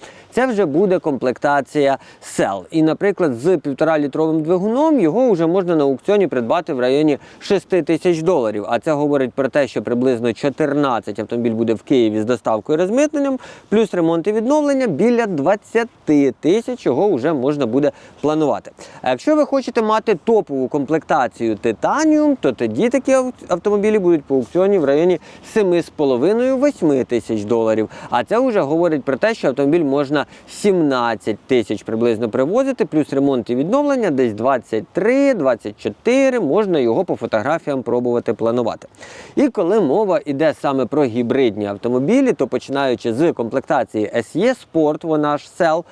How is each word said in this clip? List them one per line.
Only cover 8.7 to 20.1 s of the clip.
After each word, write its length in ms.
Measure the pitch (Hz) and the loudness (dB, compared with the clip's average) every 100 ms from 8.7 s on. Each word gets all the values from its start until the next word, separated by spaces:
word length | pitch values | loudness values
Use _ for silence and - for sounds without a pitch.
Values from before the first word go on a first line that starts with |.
| 120 | -2
це 140 | - | 0
говорить 400 | 143 147 143 127 | 0 0 0 0
про 160 | 127 127 | -2 -2
те, 200 | 147 127 | 0 -2
що 140 | 131 | -2
приблизно 500 | 107 120 131 117 120 | -2 0 0 0 -2
чотирнадцять 840 | 110 147 131 151 143 143 113 107 104 | -2 -4 -2 -2 0 0 -2 -4 -8
автомобіль 340 | 107 120 120 | -6 -2 -2
буде 220 | 110 113 | 0 0
в 80 | 107 | -2
Києві 380 | - 135 113 107 | 0 2 2 0
з 40 | |
доставкою 540 | 107 120 127 110 - 156 | -2 -2 0 -4 -2 -2
і 20 | |
розмитненням, 580 | 185 240 302 294 277 262 - - - | 0 0 0 0 -2 -4 -8 -20 -2
плюс 260 | 208 220 | 0 0
ремонт 320 | 180 160 170 180 | 0 0 0 0
і 60 | |
відновлення 540 | 214 226 302 285 269 247 | -2 0 0 2 0 0
біля 400 | 139 226 240 220 | 0 2 2 0
двадцяти 1080 | 165 143 208 - 226 233 _ - 147 139 - | -2 0 0 0 -4 -4 _ 0 2 2 0
тисяч, 460 | 147 214 226 254 165 | 0 0 0 -6 -2
його 280 | 127 208 | 0 2
вже 180 | 143 139 | 0 0
можна 340 | 151 131 147 123 | -2 -2 -2 0
буде 260 | 127 147 - - - | 0 0 -4 -20 -6
планувати. 500 | 143 156 147 101 - - - - | -2 0 0 -2 -6 -20 -20 -8
А 80 | - | -4
якщо 260 | 127 - 302 | -2 0 2
ви 80 | |
хочете 380 | 277 277 254 240 | 2 0 -2 -2
мати 320 | 214 220 220 | 0 0 0